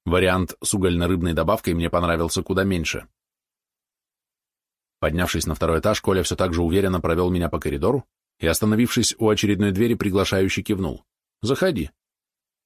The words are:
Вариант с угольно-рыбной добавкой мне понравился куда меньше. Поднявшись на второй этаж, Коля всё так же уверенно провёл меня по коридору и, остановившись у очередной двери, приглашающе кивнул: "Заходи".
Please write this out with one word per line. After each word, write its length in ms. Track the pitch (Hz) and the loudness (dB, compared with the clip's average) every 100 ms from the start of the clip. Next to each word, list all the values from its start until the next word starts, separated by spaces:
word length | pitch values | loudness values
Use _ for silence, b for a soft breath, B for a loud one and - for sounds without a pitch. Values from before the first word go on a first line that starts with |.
| 90 | -2
Вариант 500 | 90 92 92 87 - | 2 4 2 -2 -6
с 120 | - | -4
угольно-рыбной 600 | 101 90 87 87 92 87 | 0 2 2 2 0 0
добавкой 400 | 80 80 110 - | 0 0 0 0
мне 160 | 85 85 | -2 0
понравился 540 | 87 87 82 82 98 | 0 0 0 -2 -2
куда 220 | - 92 98 | -2 0 2
меньше. 420 | 90 73 - - _ _ _ _ _ _ _ _ _ _ _ _ _ _ _ _ _ _ - | 0 -2 -6 -10 _ _ _ _ _ _ _ _ _ _ _ _ _ _ _ _ _ _ -4
Поднявшись 480 | 78 82 87 85 80 | -2 0 0 -2 -4
на 80 | 78 | -2
второй 240 | 82 82 | 0 0
этаж, 220 | 104 104 | 0 0
Коля 220 | - 95 | 0 0
всё 120 | 87 87 | 0 -2
так 180 | 92 | -2
же 80 | 85 | 0
уверенно 380 | 82 95 98 90 | 2 2 2 0
провёл 300 | 85 82 90 | 0 0 0
меня 180 | 90 82 | 0 -2
по 100 | 82 | -4
коридору 460 | 78 69 90 135 - _ _ - | -4 -2 0 -2 -4 _ _ -4
и, 80 | 82 | -2
остановившись 680 | 95 107 107 120 123 107 - | 0 2 2 2 2 0 0
у 120 | 110 | 0
очередной 420 | 107 101 98 101 | 2 2 2 0
двери, 240 | 95 117 113 | 2 0 0
приглашающе 680 | 101 98 92 98 95 98 | 0 0 2 2 0 0
кивнул: 420 | - 95 85 55 _ _ _ _ | -4 -2 -4 -6 _ _ _ _
"Заходи". 500 | 107 139 185 117 73 _ _ _ _ _ _ _ | -4 0 0 -2 -6 _ _ _ _ _ _ _